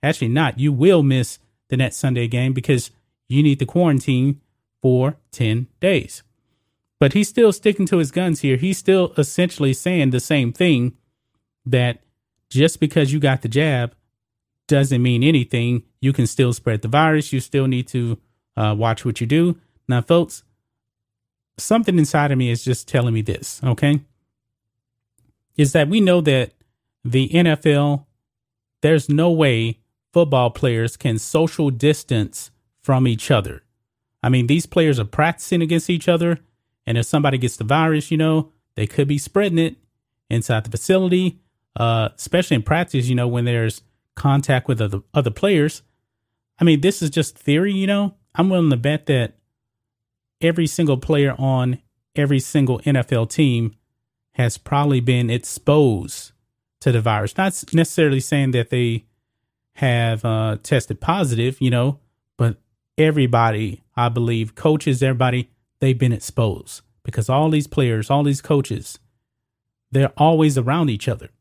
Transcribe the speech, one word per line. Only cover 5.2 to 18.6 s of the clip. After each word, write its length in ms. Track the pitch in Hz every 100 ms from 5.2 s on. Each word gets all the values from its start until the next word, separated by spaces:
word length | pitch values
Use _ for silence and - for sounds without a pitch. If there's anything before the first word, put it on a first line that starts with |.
| _
ten 360 | - 113 113 127 _
days. 440 | 180 175 - - _ _ _ _ _ _ _ _
But 140 | 143
he's 160 | 196 202
still 240 | - 226
sticking 320 | 190 220 202 185
to 100 | 180
his 140 | 151
guns 300 | 175 180 156
here. 160 | 139 131
He's 200 | 165 190
still 360 | - 190 175 -
essentially 560 | 143 - 180 - 143
saying 360 | 127 - 180 135
the 100 | 123
same 320 | - 151 120
thing, 420 | - 185 139 120 - _ _ _ _ _ _ -
that 360 | 123 123 117 _ _ _ _ _
just 300 | 127 156 -
because 340 | 151 170 143
you 60 | 151
got 240 | 143 131
the 40 | 127
jab 460 | 117 156 131 120 _ _ _ _ _ _ _ _
doesn't 340 | 143 135 127
mean 220 | 123 120
anything. 600 | 135 160 120 123 117 120 - _
You 100 | 131
can 160 | 135 120
still 240 | - 127
spread 300 | 120 - 107
the 60 | 110
virus. 440 | 135 160 156 147
You 80 | 135
still 280 | - 139 131
need 200 | 127 127
to, 280 | 127 120 113 _ _ _
uh, 180 | -